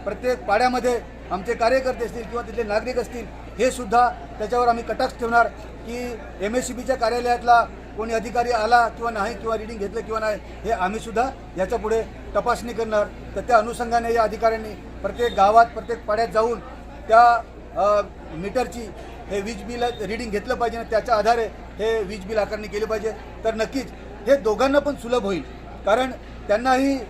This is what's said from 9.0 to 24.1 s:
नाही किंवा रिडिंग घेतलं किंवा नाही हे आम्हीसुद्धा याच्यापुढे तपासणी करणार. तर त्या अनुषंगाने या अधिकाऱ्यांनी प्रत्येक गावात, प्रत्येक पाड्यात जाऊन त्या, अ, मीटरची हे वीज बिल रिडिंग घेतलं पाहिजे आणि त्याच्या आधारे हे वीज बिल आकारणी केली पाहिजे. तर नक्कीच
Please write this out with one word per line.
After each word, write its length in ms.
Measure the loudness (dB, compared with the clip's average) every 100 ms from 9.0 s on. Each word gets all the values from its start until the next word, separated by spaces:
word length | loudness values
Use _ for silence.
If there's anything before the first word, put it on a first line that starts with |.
| -4
नाही 280 | -2 -4 -4
किंवा 200 | -4 -4
रिडिंग 200 | -4 -8
घेतलं 220 | -6 -6
किंवा 200 | -4 -2
नाही 180 | -2 -4
हे 280 | -8 -10 -4
आम्हीसुद्धा 600 | 0 0 -2 -4 -2 -2 -4 -12 -4
याच्यापुढे 440 | -2 -2 0 0 -2 -10 -2 -2
तपासणी 360 | 0 -2 -4
करणार. 340 | -4 0 0 0 -6 -10 -8
तर 40 |
त्या 160 | 4 4
अनुषंगाने 580 | 4 -4 0 0 2
या 80 | 2
अधिकाऱ्यांनी 520 | 2 2 2 2 -6 -12 -14 -8
प्रत्येक 300 | -6 -2 -2
गावात, 340 | 4 8 8 6
प्रत्येक 380 | 2 -6 -6
पाड्यात 240 | -2 0 2
जाऊन 320 | 2 2 0 -8 -14 -14 -14 6
त्या, 340 | 8 10 6 -2 -16 -10 0
अ, 260 | 2 2 0 -10 -14
मीटरची 560 | -8 -4 -2 -2 -6 -12 -12 -16 -14 -6
हे 140 | -6
वीज 220 | -6 -8
बिल 200 | -8 -4
रिडिंग 480 | -4 -2 -6 -6 -4
घेतलं 240 | -6 -2
पाहिजे 240 | -2 -2 -2
आणि 120 | -2
त्याच्या 240 | -2 2
आधारे 300 | 4 4 2 0 -6 -14 -4
हे 240 | 0 0
वीज 220 | -2 -8
बिल 140 | -4 -2
आकारणी 300 | -2 -4 -6
केली 160 | -4
पाहिजे. 280 | -2 -2 -4 -6 -14 -4
तर 100 | -4
नक्कीच 320 | -2 -2 -4 -6 -12 -14